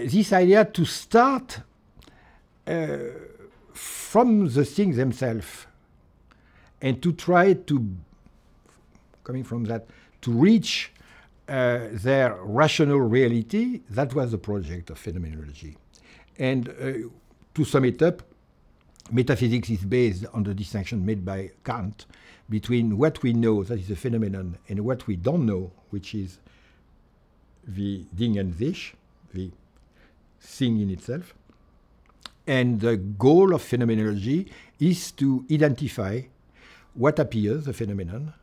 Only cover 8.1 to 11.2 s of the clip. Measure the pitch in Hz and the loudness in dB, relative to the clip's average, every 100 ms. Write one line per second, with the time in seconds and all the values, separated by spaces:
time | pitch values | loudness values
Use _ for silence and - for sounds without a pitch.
8.1 | _ _ _ _ _ _ _ _ _ _ | _ _ _ _ _ _ _ _ _ _
9.1 | _ - 127 127 120 110 113 - - _ | _ -10 -10 -6 -6 -4 -6 -10 -20 _
10.1 | _ - 117 170 226 - - - _ - | _ -2 4 6 6 4 -6 -8 _ -20
11.1 | - | -20